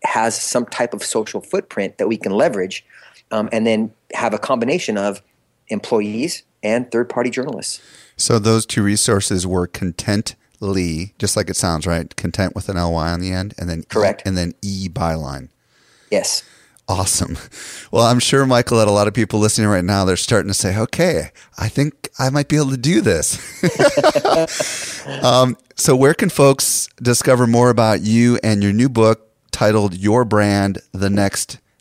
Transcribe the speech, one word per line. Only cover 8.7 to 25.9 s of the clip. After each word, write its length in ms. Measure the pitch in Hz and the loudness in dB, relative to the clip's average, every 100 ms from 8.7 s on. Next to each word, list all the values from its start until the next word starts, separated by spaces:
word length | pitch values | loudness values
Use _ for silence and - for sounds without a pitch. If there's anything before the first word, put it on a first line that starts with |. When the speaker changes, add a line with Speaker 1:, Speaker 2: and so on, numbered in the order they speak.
| - | -2
Speaker 2:
resources 640 | 101 104 - 101 - 95 90 | 0 0 2 0 0 -2 -2
were 200 | 90 87 | -2 -2
Contently, 1500 | - 92 - - 104 - - _ _ 101 95 90 80 95 - | -4 -6 -4 -2 -2 -4 -12 _ _ -4 -2 -2 -4 -8 -6
just 180 | 104 - | -2 -2
like 120 | 90 | -2
it 80 | 92 | -2
sounds, 300 | 98 82 87 | -2 -2 -2
right? 280 | 82 82 - | -2 -4 -8
Content 380 | 87 - 95 | -6 -2 -4
with 140 | - - | -4 -6
an 80 | 95 | -4
L 160 | 87 | -2
Y 180 | 82 80 | -2 -2
on 100 | 85 | -4
the 120 | 92 | -4
end, 220 | 92 101 - | -6 -6 -8
and 100 | 87 | -8
then 120 | 82 | -8
E, 40 | - | -4
Speaker 1:
Correct. 340 | 110 101 101 - | 0 0 0 -4
Speaker 2:
and 100 | 92 | -2
then 180 | 87 - | -2 -6
E 260 | 101 98 95 | -8 -6 -6
byline. 600 | - 85 80 69 69 65 _ _ _ _ _ _ | -4 -4 -4 -6 -10 -14 _ _ _ _ _ _
Speaker 1:
Yes. 320 | 101 - - - _ _ _ - | -2 -2 -6 -8 _ _ _ -4
Speaker 2:
Awesome. 480 | 92 92 - 92 78 - - - - - | -2 -2 -2 -4 -6 -14 -18 -18 -18 -2
Well, 120 | - | 2
I'm 140 | 117 123 | 4 4
sure, 280 | - 139 135 | 2 2 4
Michael, 320 | 120 120 117 | 2 2 2
that 100 | 107 | 4
a 40 | |
lot 160 | 101 104 | 2 2
of 60 | |
people 240 | 104 107 107 | 0 0 2
listening 300 | 107 - 107 | 2 2 2
right 160 | 95 | 2
now, 220 | 87 101 95 | 2 2 2
they're 100 | 90 | 0
starting 320 | - 107 90 | 0 0 0
to 60 | |
say, 220 | 98 95 98 | -2 -2 -2
"Okay, 540 | 117 - 180 101 76 - - - | -2 0 0 0 -4 -12 -20 -6
I 100 | 113 | -4
think 400 | - 147 - - - | 0 -2 -4 -12 -4
I 120 | 131 | -2
might 180 | 143 143 | -2 0
be 80 | 151 | 0
able 140 | 139 | 0
to 60 | 131 | 0
do 240 | 131 247 | 0 2
this." 380 | 160 82 - - - - | 2 2 0 -6 -12 -4
<laughs> 1400 | 180 - 285 - 339 302 381 - - - - - - - - 139 | -2 2 2 4 2 2 2 0 0 -4 -6 -8 -10 -12 -12 -2
Um, 340 | 131 123 127 117 _ | 2 4 2 0 _
so 220 | - - | -2 2